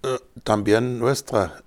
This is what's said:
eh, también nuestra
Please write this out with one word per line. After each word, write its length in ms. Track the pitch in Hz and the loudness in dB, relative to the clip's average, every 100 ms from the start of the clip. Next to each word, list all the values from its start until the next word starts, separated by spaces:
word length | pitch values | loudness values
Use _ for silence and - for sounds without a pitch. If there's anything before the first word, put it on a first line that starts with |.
eh, 160 | 135 127 _ - | -6 -6 _ -14
también 540 | - 107 101 107 123 120 | -2 0 4 4 2 -2
nuestra 640 | 117 139 - 117 87 - | 0 -2 -2 -2 -2 -6